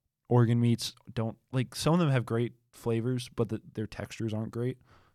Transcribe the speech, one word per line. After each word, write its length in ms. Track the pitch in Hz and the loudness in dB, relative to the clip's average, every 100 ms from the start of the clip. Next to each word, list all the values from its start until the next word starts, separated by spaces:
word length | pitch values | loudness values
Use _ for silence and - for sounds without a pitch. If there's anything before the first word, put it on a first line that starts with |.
| _ _ - | _ _ 2
organ 300 | 120 113 120 | 4 6 4
meats 320 | 120 117 - - - | 4 2 -2 -12 -10
don't, 240 | - 110 - _ | -6 -6 -8 _
like, 220 | 131 123 - | -4 -4 -2
some 180 | 147 175 | 2 4
of 40 | |
them 100 | 160 | 4
have 140 | 131 120 | 2 0
great 280 | 117 120 - _ | -2 -2 -6 _
flavors, 580 | - 120 117 120 127 120 - | -8 -2 0 0 -2 -4 -2
but 140 | 110 | -2
the, 120 | 110 - | -2 -8
their 140 | - 107 | -8 -8
textures 460 | - 101 - 110 | -8 -10 -6 -4
aren't 180 | 107 110 | -4 -6
great. 260 | 117 123 127 _ - _ | -4 -6 -6 _ -20 _